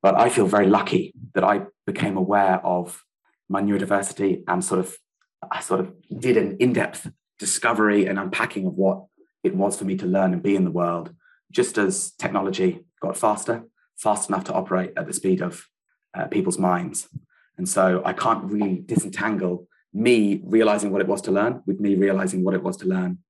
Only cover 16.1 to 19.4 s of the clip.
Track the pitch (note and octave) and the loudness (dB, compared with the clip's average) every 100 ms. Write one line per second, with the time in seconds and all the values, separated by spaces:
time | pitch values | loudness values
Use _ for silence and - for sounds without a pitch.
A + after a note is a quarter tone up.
16.1 | F#2+ - G#2 F#2+ F2 F#2 F2 F2+ - - | -8 -4 -2 -2 0 0 0 -2 -8 -10
17.1 | - _ _ _ - F#2 - F#2+ F#2 F#2+ | -16 _ _ _ -8 -4 2 2 2 -2
18.1 | F#2 A2 G#2+ F#2+ G#2 G2+ F2+ - A#2 G2+ | -2 0 -2 -2 -2 -2 -2 -2 -2 -2
19.1 | - G#2 G#2 | -4 -2 -2